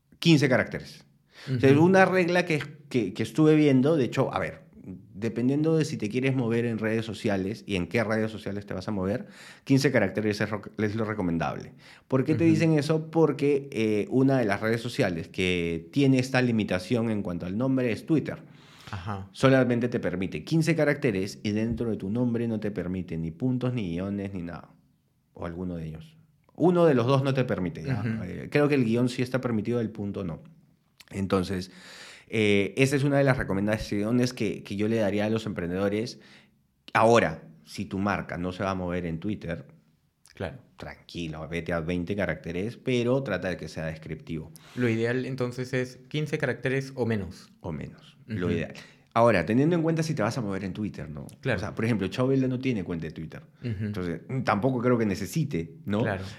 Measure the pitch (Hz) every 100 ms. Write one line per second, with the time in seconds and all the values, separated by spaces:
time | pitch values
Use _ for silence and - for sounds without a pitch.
0 | _ _ 170 160 139 117 92 - - -
1 | - _ _ - - 127 135 147 175 190
2 | 185 185 170 175 175 151 - - - 127
3 | 98 - 143 - 156 156 147 131 135 165
4 | 117 - 120 95 80 - - - - 92
5 | - 98 113 117 127 143 156 160 156 113
6 | 104 120 135 131 113 117 117 110 110 113
7 | 110 98 110 98 95 113 - 95 87 117
8 | 107 110 110 104 104 101 101 95 110 101
9 | 92 107 - - - - - 135 143 127
10 | 95 98 107 104 104 104 - - 107 110
11 | 107 107 90 82 71 50 - - - -
12 | _ 131 131 156 165 156 165 151 147 160
13 | 160 165 156 131 139 139 139 110 110 104
14 | - 131 135 135 107 101 110 117 120 -
15 | 104 82 82 - 92 90 85 82 - 143
16 | 135 131 123 127 123 113 101 90 - 120
17 | 117 104 87 85 87 104 135 131 123 104
18 | - 151 - 76 - - - - - 101
19 | 95 98 101 - 135 135 123 117 120 113
20 | 90 90 95 - - 160 160 160 147 143
21 | 135 95 101 - 107 104 113 117 117 101
22 | 95 117 123 117 117 107 101 92 87 95
23 | 82 82 82 78 127 127 127 123 90 85
24 | 98 101 98 98 85 85 - _ _ _
25 | _ _ _ - 85 85 92 85 80 80
26 | - - _ _ _ - 170 175 165 127
27 | 117 135 135 131 120 98 90 80 135 113
28 | 113 110 90 90 65 147 147 143 117 117
29 | 123 127 123 127 123 110 104 120 110 107
30 | 101 101 92 80 - - _ _ _ _
31 | - 98 95 98 90 90 92 - - -
32 | - - - 110 104 101 98 - 135 143
33 | 143 139 139 127 95 95 104 110 - 104
34 | 104 123 123 - 104 - - 101 107 113
35 | 101 104 107 110 110 92 87 90 101 104
36 | 127 - - - _ _ _ _ - 113
37 | 113 117 82 80 - - - - 98 95
38 | 101 87 80 85 90 90 95 95 90 90
39 | 85 80 107 101 82 82 - - _ _
40 | _ _ _ - 90 65 - - 78 76
41 | - 85 82 78 78 85 82 85 80 90
42 | 87 101 87 87 85 85 110 - - 123
43 | 120 135 135 92 92 85 78 - 80 80
44 | - 80 - 80 76 - - 123 123 110
45 | 117 127 127 127 123 123 123 127 127 -
46 | - 151 151 156 135 117 131 135 135 135
47 | 113 110 85 - - _ 90 73 73 -
48 | - _ - 104 87 85 - - - -
49 | _ 117 117 95 80 117 151 175 160 165
50 | 160 151 104 135 101 95 98 104 104 -
51 | 76 73 - - 131 101 87 - 113 107
52 | 95 127 131 135 131 123 131 110 90 85
53 | 82 85 80 76 - _ 120 98 104 92
54 | 87 80 - 131 104 104 131 123 123 120
55 | 208 90 92 165 147 82 82 - - 104
56 | 120 95 95